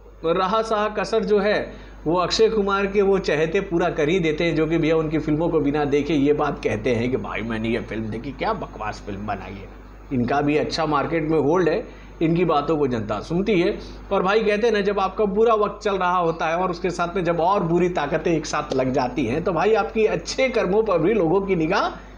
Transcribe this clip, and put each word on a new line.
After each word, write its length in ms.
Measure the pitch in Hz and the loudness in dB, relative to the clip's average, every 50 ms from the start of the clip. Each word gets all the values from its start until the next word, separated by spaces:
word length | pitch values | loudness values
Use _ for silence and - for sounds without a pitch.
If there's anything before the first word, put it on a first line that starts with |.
| - - - - 160 | -20 -20 -12 -4 -2
रहा 360 | 165 175 190 185 185 220 220 | 0 0 2 2 2 2 0
सहा 260 | 220 220 220 208 214 208 | 0 0 0 0 0 -2
कसर 340 | 208 208 190 - 226 220 196 | -2 -4 -2 0 0 0 2
जो 160 | 190 214 202 | 2 2 2
है 500 | 190 208 196 143 117 - - - - - - - - | 4 2 2 0 -2 -4 -10 -14 -16 -18 -14 -6 -2
वो 80 | 151 165 | 0 2
अक्षय 320 | 180 175 156 - - 220 208 | 2 2 0 2 4 4 4
कुमार 360 | 220 202 196 196 196 196 202 | 4 2 0 2 0 0 0
के 160 | 190 196 208 | 0 2 2
वो 160 | 196 196 196 185 | 4 4 2 2
चहेते 400 | 190 196 156 147 160 165 180 196 | 2 0 0 2 2 0 0 -2
पूरा 300 | 180 - 170 170 180 165 | -2 0 0 0 0 0
कर 200 | - 165 147 151 | 0 0 2 2
ही 100 | 180 190 | 2 2
देते 240 | 165 160 151 156 170 | 2 0 0 0 0
हैं, 120 | 170 156 | 0 2
जो 100 | 151 160 | 2 2
कि 100 | 151 170 | 2 2
भैया 200 | 160 147 156 165 | 2 2 4 2
उनकी 220 | 160 156 156 160 147 | 2 2 0 0 -2
फिल्मों 300 | - 165 151 151 170 165 | 0 0 0 0 2 2
को 100 | 165 156 | 2 2
बिना 260 | 139 143 143 151 147 | 2 2 2 0 0
देखे 280 | 135 143 147 135 - 165 | 2 2 0 2 2 2
ये 200 | 139 135 147 147 | 2 4 4 2
बात 300 | 147 147 143 - - - | 2 0 -2 -2 -2 -4
कहते 260 | 135 117 110 110 131 | -2 -2 0 0 0
हैं 220 | 120 110 117 127 | 0 2 0 0
कि 60 | 131 | -2
भाई 240 | 107 98 - 85 98 | -2 -4 -4 -6 -4
मैंने 280 | 110 117 113 110 110 113 | -4 -4 -4 -2 -2 -2
ये 100 | 117 110 | -2 -2
फिल्म 240 | - - 104 110 113 | -4 -6 -6 -6 -6
देखी, 280 | 110 104 113 - 139 | -6 -6 -8 -8 -8
क्या 220 | 127 - 165 208 226 | -8 -4 -2 -2 -2
बकवास 500 | 170 - - - 101 107 107 104 - - | -4 -6 -10 -10 -8 -8 -8 -8 -8 -10
फिल्म 200 | 104 98 95 104 | -10 -10 -8 -6
बनाई 240 | 104 101 92 92 92 | -6 -6 -6 -8 -12
है। 160 | 98 98 95 - - - - - - - - - 143 | -12 -14 -14 -16 -18 -18 -20 -20 -20 -18 -10 -4 -2
इनका 280 | 123 117 123 139 143 | -2 0 0 0 0
भी 160 | 147 147 147 | 2 2 2
अच्छा 280 | 143 127 - - 165 160 | 2 0 0 -2 -2 -2
मार्केट 440 | 156 147 143 135 147 170 165 151 156 | 0 0 0 0 0 -2 -2 0 0
में 100 | 160 156 | 2 2
होल्ड 300 | 127 139 170 185 175 151 | 2 2 2 2 2 2
है, 140 | 170 226 - - - - - - - - | 0 -2 -4 -8 -14 -18 -20 -14 -6 -2
इनकी 240 | 170 160 170 175 185 | 0 2 2 2 2
बातों 320 | 160 151 143 139 160 160 | 2 2 2 2 2 0
को 100 | 147 143 | 2 2
जनता 320 | 127 123 110 101 104 107 101 | 0 0 -2 -2 -4 -4 -6
सुनती 400 | - - 160 180 202 233 208 170 | -4 -4 -2 -2 0 2 2 2
है। 160 | 175 202 220 - - - - - - - | 2 0 -2 -4 -8 -14 -14 -12 -6 -2
और 120 | 196 196 180 | 0 0 2
भाई 200 | 185 208 226 208 | 2 2 2 2
कहते 240 | 214 208 208 233 | 2 0 2 2
हैं 60 | 233 208 | 2 2
ना 80 | 202 | 2
जब 180 | 190 202 196 202 | 2 0 0 0
आपका 260 | 190 185 190 - 214 | 0 -2 0 0 0
बुरा 280 | 202 185 214 226 240 220 | 0 2 4 4 4 4
वक्त 280 | 208 208 196 - - - | 4 2 0 -2 -4 -4
चल 120 | 208 196 | -2 0
रहा 220 | 185 180 180 180 | 0 0 0 2
होता 300 | 180 170 165 165 170 175 | 2 2 0 0 -2 -2
है 100 | 160 165 | -2 0
और 140 | 175 185 180 | 0 0 -2
उसके 180 | 170 - - 180 | -2 -2 -4 -4
साथ 260 | 160 - 175 170 180 | -2 -2 -4 -2 -2
में 80 | 196 170 | -2 0
जब 160 | 170 165 160 | 0 0 2
और 240 | 160 180 202 202 175 | 2 2 2 2 2
बुरी 260 | 160 170 175 180 175 | 2 2 2 2 2
ताकतें 420 | 175 170 147 139 175 156 - 180 165 | 0 -2 -2 -2 -2 -2 0 0 0
एक 120 | 151 151 | 0 -2
साथ 280 | - - 151 143 - 135 | -2 -4 -4 -4 -2 -2
लग 180 | 127 131 131 | 0 0 0
जाती 340 | 127 143 127 127 - 160 123 | 0 0 0 -2 -2 -2 -2
हैं 180 | 107 117 - - | -2 -2 -2 -2
तो 80 | 202 | -2
भाई 220 | 175 156 180 214 220 | 0 0 2 2 2
आपकी 320 | 202 196 - - 220 214 | 2 0 0 0 2 2
अच्छे 440 | 180 175 160 - - - - 262 254 | 2 0 -2 -4 -4 -2 0 0 0
कर्मों 340 | 226 220 185 180 196 220 214 | 2 0 0 2 2 2 2
पर 140 | 214 180 | 2 2
भी 160 | 160 151 196 233 | 2 2 2 2
लोगों 280 | 208 170 156 175 196 | 2 2 2 2 2
की 140 | 190 190 190 | 2 0 0
निगाह 340 | 165 156 156 196 233 320 381 - - - - - | 0 0 0 0 0 0 -2 -4 -8 -16 -18 -20